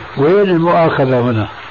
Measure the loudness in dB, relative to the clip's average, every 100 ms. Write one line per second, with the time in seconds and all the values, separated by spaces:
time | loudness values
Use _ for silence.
0 | -10 -2 2 2 2 2 2 2 2 0
1 | 0 0 0 -2 -4 -10 -18